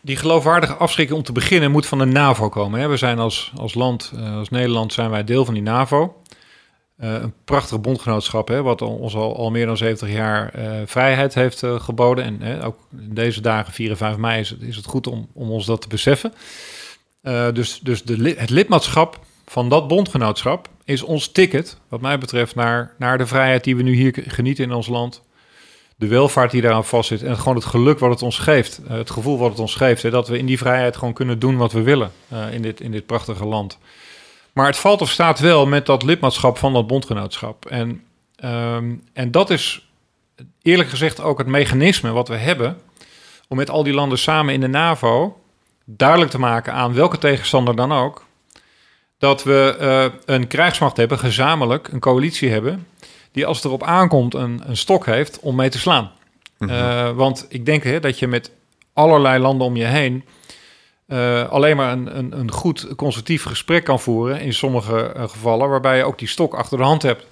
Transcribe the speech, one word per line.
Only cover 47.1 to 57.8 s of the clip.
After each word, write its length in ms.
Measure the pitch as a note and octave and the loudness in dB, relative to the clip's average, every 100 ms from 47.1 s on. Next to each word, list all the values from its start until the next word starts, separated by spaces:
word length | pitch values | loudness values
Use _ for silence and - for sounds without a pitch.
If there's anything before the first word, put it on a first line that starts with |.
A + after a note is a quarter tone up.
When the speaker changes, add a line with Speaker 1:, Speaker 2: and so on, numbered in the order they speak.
| F3 | 2
Speaker 1:
tegenstander 580 | D3 C#3 - C#3 B2 A2+ | 0 0 2 2 2 0
dan 160 | B2+ | 0
ook, 320 | D3 B2+ D3 _ _ _ _ _ _ _ _ _ _ | 0 -2 -6 _ _ _ _ _ _ _ _ _ _
dat 240 | C#3 C#3 | 2 2
we, 320 | C3+ C#3 C3+ - | 4 4 4 2
eh, 240 | C#3+ C3+ C3 - - | 0 2 2 -2 -2
een 120 | C3+ A#2+ | 0 0
krijgsmacht 500 | C#3+ F3 - C#3+ - | 2 2 2 0 2
hebben, 220 | A#2 B2+ | 0 2
gezamenlijk 720 | B2 A2 C3+ D#3+ B2 C3+ - | -2 0 2 2 0 -2 -4
een 120 | C3+ | -2
coalitie 500 | C3 B2+ D3+ D#3+ B2+ | 2 2 2 0 0
hebben, 360 | A2 A2+ F#3 E3+ _ - - _ | 0 -2 -6 -12 _ -20 -20 _
die 140 | - - | -6 -4
als 100 | D#3+ | -2
het 100 | D3 | -4
erop 160 | C3 | -4
aankomt 520 | - F3 F#3 D3+ B2 | 0 4 6 4 2
een, 260 | C3 B2 A#2+ | 0 -4 -6
een 120 | - A#2+ | -6 -6
stok 300 | - F#3+ F#3 | 2 2 2
heeft 320 | A#2 D3+ - | 0 0 -4
om 140 | D3 B2+ | -4 0
mee 120 | C3 | 0
te 100 | B2+ | 0
slaan. 320 | F3+ D#3 G2+ _ _ _ - _ | 0 2 0 _ _ _ -20 _
Speaker 2:
Mhm. 120 | G2+ | -4
Speaker 1:
Eh, 400 | A#2+ B2 A#2+ A#2+ | -2 0 0 -2
want 360 | A#2+ C3+ B2+ - | 2 0 0 -8
ik 180 | C3 A#2 | -8 0
denk, 160 | D3+ | 0